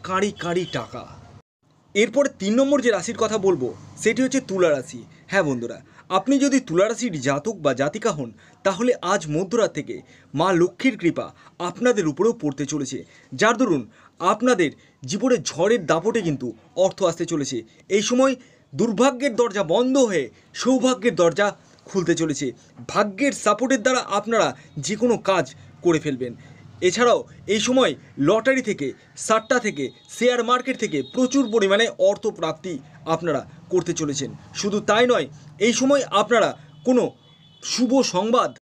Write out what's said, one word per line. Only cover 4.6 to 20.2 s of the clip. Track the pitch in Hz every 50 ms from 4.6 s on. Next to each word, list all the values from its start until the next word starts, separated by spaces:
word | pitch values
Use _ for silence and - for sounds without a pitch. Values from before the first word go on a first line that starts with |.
| 180 165
রাশি। | 147 135 127 - - 123 113 - - - _ -
হ্যাঁ | 180 196 180 147
বন্ধুরা, | 135 120 117 113 113 85 - _ _ - - _ 180 196
আপনি | 190 - 277 277 269
যদি | 285 240 262 - -
তুলা | 160 170 196 220
রাশির | 233 202 233 240 175 151
জাতক | 123 139 139 147 - 214 226 185 151
বা | 147 127 117
জাতিকা | 135 147 - - - 226 185 151
হন, | 135 117 107 - - - - _ _
তাহলে | 190 190 175 233 254 240 - - 175
আজ | 190 202 160 151 147
মধ্যরাত | 156 190 180 165 240 214 127 - 156
থেকে | 131 - 107 78 - _ - - _ _ -
মা | 135 165 185 190 165
লক্ষ্মীর | 170 180 - _ - 269 233 185
কৃপা | 165 170 - 131 113 78 - _ - - _ _
আপনাদের | 175 175 175 185 233 247 247 208 180 156
উপরেও | 139 165 190 226 233 233
পড়তে | - 147 131 - 147 131
চলেছে, | 151 151 139 131 - 110 - _ - - - _
যার | - 131 202 220 233 214
দরুন | 262 220 170 139 110 - _ _ - - _ _
আপনাদের | 165 180 208 214 233 254 247 180 175 139 - - - _ _ _ -
জীবনে | 127 160 208 - 262 247 208 123 -
ঝড়ের | - 143 170 208 233 240 175
দাপটে | 135 160 165 165 220 233 233 185 170
কিন্তু | 147 127 127 120 107 - _ - _ - 185
অর্থ | 190 - - 196 170
আসতে | 165 - 175 165
চলেছে। | 165 156 139 135 131 117 113 - _ _ - _ 185
এই | 214 214 -
সময় | 240 247 262 269 262 254 - _ _ _ _ _ -
দুর্ভাগ্যের | 135 196 240 214 180 240 277 262 247 262 285 220 196
দরজা | 240 233 185 208 190 151 165
বন্ধ | 214 247 254 262 277 262 220
হয়ে | 196 160